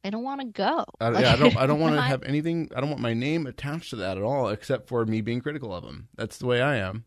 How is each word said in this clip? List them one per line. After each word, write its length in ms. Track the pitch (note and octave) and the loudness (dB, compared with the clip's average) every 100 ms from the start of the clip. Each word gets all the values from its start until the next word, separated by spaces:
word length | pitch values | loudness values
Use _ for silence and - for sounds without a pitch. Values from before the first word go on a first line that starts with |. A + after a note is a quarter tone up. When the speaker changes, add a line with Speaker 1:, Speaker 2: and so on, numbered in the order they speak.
Speaker 1:
I 60 | G3 | -6
don't 120 | A3 | -6
wanna 220 | B3+ C#4 | -6 -6
go." 400 | B3+ - A3 E4 - - | -8 -2 0 0 -4 -2
Speaker 2:
I, 80 | A2+ | 0
Speaker 1:
Like, 160 | - | 4
Speaker 2:
yeah, 80 | B2 | 6
I 20 | |
don't, 220 | A#2+ - - | 8 6 6
I 80 | C3+ | 2
don't 120 | D3+ | 4
Speaker 1:
<laughs> 20 | |
Speaker 2:
wanna 160 | D#3+ D3+ | 2 2
Speaker 1:
not 100 | D3 | 2
Speaker 2:
have 160 | C3+ | -2
anything. 480 | - D3 E3 E3 D#3 | 0 -2 0 -2 -4
I 60 | B2 | -4
don't 100 | C#3+ | -2
want 120 | C3+ | -2
my 120 | A#2 | 0
name 320 | A2+ C3+ E3 C3+ | 0 0 -2 -2
attached 420 | - C#3 D#3+ - | -6 -8 -6 -8
to 80 | A2 | -6
that 180 | F#2 | -4
at 80 | F#2+ | -2
all, 240 | G#2+ C#3 A2+ | 0 0 0
except 400 | A2 - C3 - | -2 -2 -4 0
for 180 | A#2+ | 0
me 140 | A2+ A2 | 0 0
being 220 | A2 A#2+ | 0 -4
critical 340 | D3 D3 A#2+ | -4 -8 -8
of 80 | F2+ | -10
him. 240 | - C#2 - | -10 -14 -16
That's 220 | - A2 - | -10 -10 -4
the 80 | |
way 160 | B2 B2 | 0 2
I 160 | C3+ B2+ | 4 2
am. 260 | F#2+ G#2+ | -2 -6